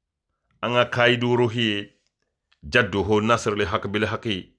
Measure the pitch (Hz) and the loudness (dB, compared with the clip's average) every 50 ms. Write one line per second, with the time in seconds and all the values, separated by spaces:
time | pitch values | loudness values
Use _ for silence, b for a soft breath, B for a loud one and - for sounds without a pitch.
0 | _ _ _ _ _ _ _ _ _ _ _ - - 113 123 123 120 120 - 123 | _ _ _ _ _ _ _ _ _ _ _ -8 -6 -2 2 2 0 2 2 2
1 | 120 120 123 117 123 120 123 120 120 117 104 123 117 107 104 101 101 - _ _ | 4 4 4 2 0 0 2 2 2 0 0 -2 -2 -2 -2 -4 -8 -12 _ _
2 | _ _ _ _ _ _ _ _ _ _ _ _ - 76 76 123 117 95 95 101 | _ _ _ _ _ _ _ _ _ _ _ _ -6 0 2 2 2 2 0 -2
3 | 92 101 110 104 107 113 117 113 - 113 104 101 101 92 101 - - 98 98 107 | 0 2 2 2 2 2 2 2 0 -2 -2 -2 -2 -2 -4 -4 -4 -4 -4 -2
4 | 107 107 113 - - 117 101 92 - - _ | -2 -2 -4 -6 -6 -6 -6 -8 -8 -14 _